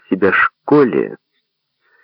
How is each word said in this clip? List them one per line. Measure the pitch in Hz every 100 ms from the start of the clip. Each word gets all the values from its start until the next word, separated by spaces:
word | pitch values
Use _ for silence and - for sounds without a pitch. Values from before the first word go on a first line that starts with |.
| -
себя | 95 98
школе, | - - - - 147 127 71 50 - _ _ _ _ _ _ _ _